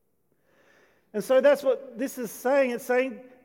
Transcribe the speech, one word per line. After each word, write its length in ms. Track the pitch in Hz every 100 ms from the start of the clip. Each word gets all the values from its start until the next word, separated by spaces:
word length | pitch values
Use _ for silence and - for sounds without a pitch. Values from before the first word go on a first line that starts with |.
| _ _ _ _ _ _ _ _ _ _ _
And 100 | 208
so 160 | 202 262
that's 220 | 285 277
what 360 | 262 240 - 226
this 200 | 269 262
is 120 | 226
saying. 420 | - 247 277 254
It's 120 | 233
saying, 340 | - 247 262 208 - -